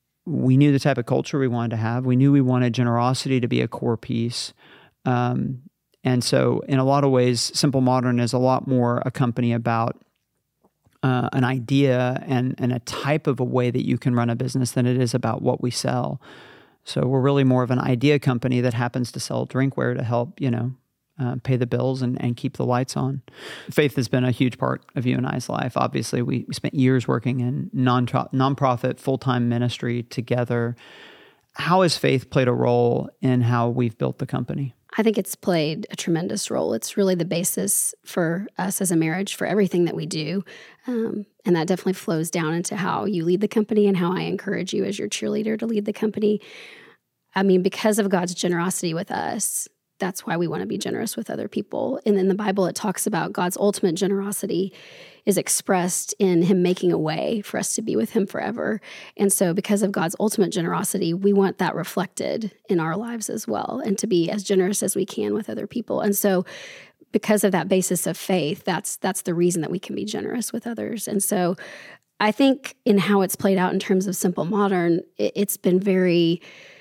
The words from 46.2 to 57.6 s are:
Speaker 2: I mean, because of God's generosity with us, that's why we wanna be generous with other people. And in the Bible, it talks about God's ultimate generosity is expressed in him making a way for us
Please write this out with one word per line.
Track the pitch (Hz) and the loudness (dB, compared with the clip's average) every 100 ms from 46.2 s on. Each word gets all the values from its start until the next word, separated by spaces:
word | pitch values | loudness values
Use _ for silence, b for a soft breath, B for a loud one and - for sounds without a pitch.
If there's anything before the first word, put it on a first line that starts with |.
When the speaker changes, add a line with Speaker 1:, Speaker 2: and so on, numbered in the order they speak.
| 214 208 B B B B B B _ _ _ | 2 0 B B B B B B _ _ _
Speaker 2:
I | - | 0
mean, | 196 185 | 4 4
because | 185 - 220 214 | 2 0 0 2
of | 202 | 2
God's | 185 180 | 0 -2
generosity | 180 175 175 175 - 180 | -2 -2 0 0 -2 -4
with | 160 - | -4 -4
us, | 104 80 214 - - - _ _ - | -4 -4 -4 -4 -4 -8 _ _ -8
that's | 185 185 - | -6 -6 -4
why | 170 | -2
we | 170 | -2
wanna | 160 196 | -4 -6
be | - | -6
generous | - - 226 - | -4 -4 -6 -6
with | 220 | -8
other | - 214 | -8 -6
people. | - 208 - - 262 - | -6 -6 -4 -4 -2 0
And | 202 | 2
in | 190 | 2
the | |
Bible, | 190 208 196 185 | 0 0 0 0
it | - | -2
talks | 208 180 - | -4 -4 -2
about | 202 160 | -2 -2
God's | - 180 - | -2 -4 0
ultimate | 202 202 190 | 0 0 0
generosity | 165 190 196 196 202 208 165 190 B B B B B - | 0 0 -2 -4 -6 -4 -4 -4 B B B B B -2
is | 185 | 0
expressed | - - - 190 175 - - - | 0 -2 0 0 0 -2 -6 0
in | 196 175 | 4 4
him | 175 190 | 4 4
making | 175 180 180 | 4 2 0
a | 165 | 0
way | 156 156 67 220 | 0 -2 -2 -4
for | 208 | -4
us | - | -4